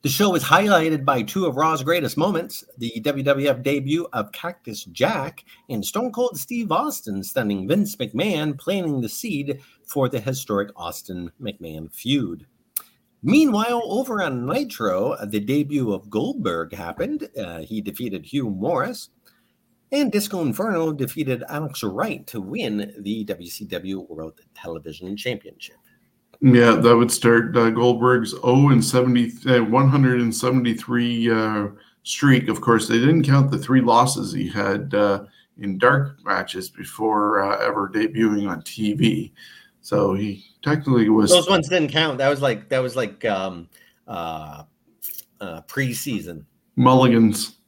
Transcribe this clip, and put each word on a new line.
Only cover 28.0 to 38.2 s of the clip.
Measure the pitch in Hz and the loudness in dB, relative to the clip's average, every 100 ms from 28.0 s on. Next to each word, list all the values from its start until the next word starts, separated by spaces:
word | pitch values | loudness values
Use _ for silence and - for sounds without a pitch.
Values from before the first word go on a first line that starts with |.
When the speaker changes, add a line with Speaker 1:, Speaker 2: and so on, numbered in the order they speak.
| 123 123 107 - | 4 2 0 -2
Speaker 2:
oh | 127 131 143 | 2 6 8
and | 123 | 6
seventy, | 104 127 127 123 113 - 139 | 4 2 4 2 2 -2 2
uh, | 123 | 2
one | 110 123 139 | 4 4 4
hundred | 139 131 123 | 6 4 4
and | 120 110 | 0 0
seventy-three, | 127 131 120 113 - 120 120 117 117 | 0 2 0 -2 -2 -2 0 0 0
uh, | 110 110 107 101 101 _ _ | 2 0 -2 -4 -8 _ _
streak. | - - 143 135 131 | -10 2 6 6 4
Of | 107 | -2
course, | - 113 - | 2 2 2
they | 117 | 2
didn't | 131 165 | 4 4
count | 135 139 135 | 4 4 4
the | - | 0
three | - 131 | 2 2
losses | 120 117 131 - - | 6 4 4 0 -4
he | - 104 | -4 -4
had, | 101 101 101 - | -2 -2 -2 -2
uh, | 101 104 98 101 _ _ - | 0 2 0 -4 _ _ -10
in | 98 95 | -8 0
dark | 123 139 139 - 101 | 2 2 0 -6 -6
matches | 95 95 - - | -4 -4 -8 -12
before, | - - - 110 107 104 104 | -14 -16 -4 -2 0 0 0
uh, | 98 104 107 | 0 0 -2
ever | 104 98 | -2 -4
debuting | 104 110 110 | -2 -2 2